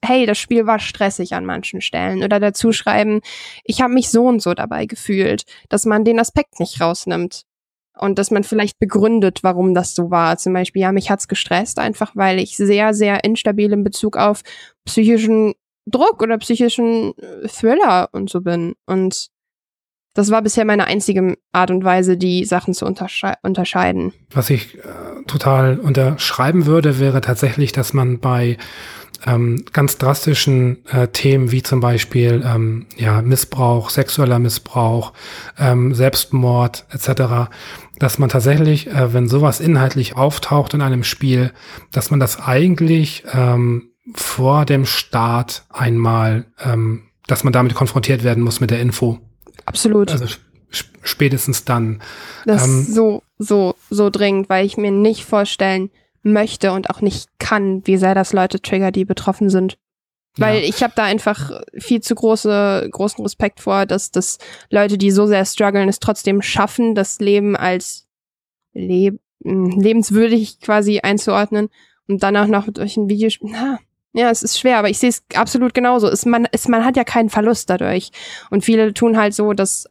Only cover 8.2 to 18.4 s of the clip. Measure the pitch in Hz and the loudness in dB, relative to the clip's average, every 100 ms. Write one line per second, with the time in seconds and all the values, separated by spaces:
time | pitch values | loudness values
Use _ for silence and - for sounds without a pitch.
8.2 | 202 208 202 220 208 - 202 202 214 226 | 0 0 0 0 -2 -2 -2 2 2 4
9.2 | 196 - 185 180 185 180 180 - 175 175 | 2 0 0 2 2 2 0 -4 -2 0
10.2 | 165 170 190 180 180 190 190 196 - 196 | 2 0 -2 -2 -2 0 0 0 0 -4
11.2 | - 196 - 180 220 - 214 208 208 202 | -4 -6 -2 -2 -2 -4 -4 -4 -6 0
12.2 | 190 185 202 - 202 202 220 208 208 202 | 0 0 -2 -2 0 2 2 2 0 0
13.2 | 208 226 220 202 208 208 202 - 214 - | 0 -2 0 0 2 2 -2 -2 -4 0
14.2 | 208 208 - - - _ - - 220 226 | 0 0 -6 -20 -20 _ -4 2 4 4
15.2 | 220 220 214 - _ _ - 247 381 440 | 4 2 0 -2 _ _ -4 2 2 2
16.2 | 311 226 - 233 233 - 233 226 214 - | 0 -2 -2 0 0 0 0 0 -2 -8
17.2 | 233 - 214 - 220 302 330 180 - - | -16 -14 -12 -2 2 4 4 2 0 -4
18.2 | 196 175 | -6 -4